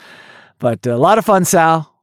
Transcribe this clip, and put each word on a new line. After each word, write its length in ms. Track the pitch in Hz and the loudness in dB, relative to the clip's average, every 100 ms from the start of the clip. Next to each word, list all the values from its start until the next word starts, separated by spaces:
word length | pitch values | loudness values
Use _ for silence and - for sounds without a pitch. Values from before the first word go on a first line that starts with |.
| - - - - _ - | -20 -20 -20 -20 _ -6
But 280 | 135 113 123 | -6 -4 -6
a 100 | 120 | -2
lot 220 | 160 220 | 2 2
of 60 | |
fun, 200 | - 196 | 2 0
Sal. 480 | 180 180 160 160 151 _ | 2 0 2 0 -4 _